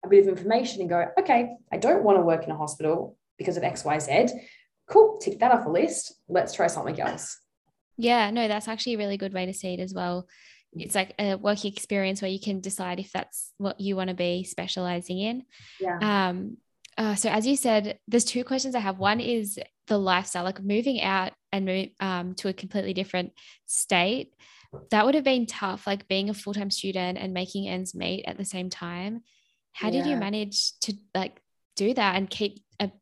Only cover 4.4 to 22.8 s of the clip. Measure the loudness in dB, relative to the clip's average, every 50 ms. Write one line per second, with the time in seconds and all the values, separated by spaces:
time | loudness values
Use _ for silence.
4.4 | -14 -18 -20 -20 _ _ _ _ _ 6 8 10 10 10 6 -2 -4 -6 0 2
5.4 | 4 6 6 4 2 0 0 2 2 0 0 -4 -8 -10 -14 _ _ _ 0 0
6.4 | 0 0 0 0 0 0 0 -2 -6 -6 -4 -4 -4 -4 -4 -6 -10 -12 -14 -16
7.4 | _ _ _ _ _ _ _ _ _ _ _ -2 2 2 4 4 4 2 2 0
8.4 | 0 0 -2 -2 -4 -6 -8 -6 -4 -4 -4 -2 -2 -4 -4 -4 -4 -6 -4 -4
9.4 | -4 -4 -6 -8 -6 -6 -6 -6 -6 -8 -6 -6 -4 -4 -4 -4 -6 _ -20 _
10.4 | -20 -20 -20 _ _ _ _ -12 -8 -4 -2 -2 -2 -2 -4 -4 -2 -2 -2 0
11.4 | 0 0 0 0 -2 -6 -6 -8 -8 -4 -2 0 0 0 -2 -2 -4 -4 -4 -4
12.4 | -4 -4 -4 -4 -4 -6 -6 -6 -6 -6 -6 -6 -8 -6 -6 -6 -6 -6 -10 -12
13.4 | -12 -12 _ _ -6 -6 -4 -4 -4 -4 -2 -2 -2 -4 -2 -2 0 0 0 -2
14.4 | -4 -8 -8 -8 -6 -6 -4 -4 -2 -2 -4 -4 -4 -6 -6 -4 -2 -4 -4 -6
15.4 | -10 _ _ -20 -20 -20 -10 -6 -4 -4 -2 0 0 2 2 2 2 0 -2 -4
16.4 | -6 -8 -12 -14 _ _ _ _ _ -14 _ -4 -2 -2 0 0 0 0 0 2
17.4 | 2 2 0 2 2 2 2 2 2 0 -8 -10 _ 0 2 2 2 2 -2 -4
18.4 | -2 -2 -2 -2 -2 -2 -2 -2 -2 -2 -2 0 2 2 2 2 0 0 0 -2
19.4 | -2 -4 -8 -10 -12 -14 _ _ _ 0 0 2 4 4 4 2 2 0 -4 -4
20.4 | -2 -4 -4 -4 -2 0 0 2 2 0 0 0 0 0 0 0 0 -2 -6 _
21.4 | _ _ -4 -2 0 0 0 -2 -2 -4 _ _ -4 -2 -2 -2 -4 -6 -8 -6
22.4 | -4 -4 -4 -4 -10 -6 -4 -4